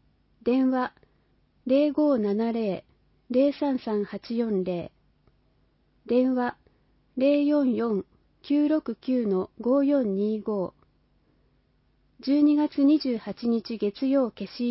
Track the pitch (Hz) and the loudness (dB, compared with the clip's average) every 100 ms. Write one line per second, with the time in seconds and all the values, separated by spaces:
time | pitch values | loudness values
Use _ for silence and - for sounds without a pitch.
0 | _ _ _ _ - 262 262 262 254 _ | _ _ _ _ 0 2 2 0 -4 _
1 | _ _ _ _ _ _ - 269 302 285 | _ _ _ _ _ _ 0 2 2 2
2 | 302 262 208 202 233 226 214 180 - _ | 2 2 0 0 -2 -2 -4 -6 -10 _
3 | _ _ - 247 285 269 285 254 233 214 | _ _ -4 0 2 0 -2 -2 -2 -4
4 | 202 202 - 233 233 196 180 175 - _ | -4 -8 -8 -4 -2 -2 -2 -6 -8 _
5 | _ _ _ _ _ _ _ _ _ _ | _ _ _ _ _ _ _ _ _ _
6 | - 240 254 254 240 - _ _ _ _ | -2 0 2 0 -4 -6 _ _ _ _
7 | _ - 269 294 294 294 262 214 233 202 | _ 0 2 2 2 2 2 0 -2 -2
8 | - _ _ _ - 285 294 311 - 220 | -4 _ _ _ -2 0 2 0 -2 -10
9 | - 254 220 185 190 - 226 277 277 285 | -2 -2 0 -2 -2 -6 0 2 2 2
10 | 226 190 208 214 208 208 175 _ _ _ | 0 -2 -2 -2 -4 -4 -6 _ _ _
11 | _ _ _ _ _ _ _ _ _ _ | _ _ _ _ _ _ _ _ _ _
12 | _ _ 247 285 294 294 302 - 277 302 | _ _ -2 4 4 4 0 2 4 4
13 | 262 226 - 196 233 233 - 226 208 - | 2 -4 -6 -8 -2 -2 -4 -4 -4 -2
14 | 269 277 240 - 202 - 240 | 0 0 0 -4 -12 -6 -4